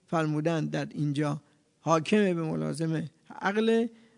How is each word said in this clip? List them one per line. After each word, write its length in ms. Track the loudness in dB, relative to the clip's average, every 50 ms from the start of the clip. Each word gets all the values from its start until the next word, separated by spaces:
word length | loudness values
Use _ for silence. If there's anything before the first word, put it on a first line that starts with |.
| _
فرمودن 600 | -2 0 0 2 2 0 0 0 0 0 0 -2
در 220 | -2 -4 -4 -6 -6
اینجا، 520 | -4 -2 -2 -2 0 0 -2 -2 -2 -6 -8 _ _ _ _ _ _ _
حاکم 360 | 0 2 2 2 2 4 4
به 180 | 4 4 4 2
ملازمه 760 | 0 -2 -4 -2 -2 -2 -4 -4 -2 -2 -2 -2 -4 -4 -8 -12 _ _ -20 -10 -6
عقله. 500 | -4 -2 0 0 2 2 2 2 0 -2 -6 -12 -20 _ _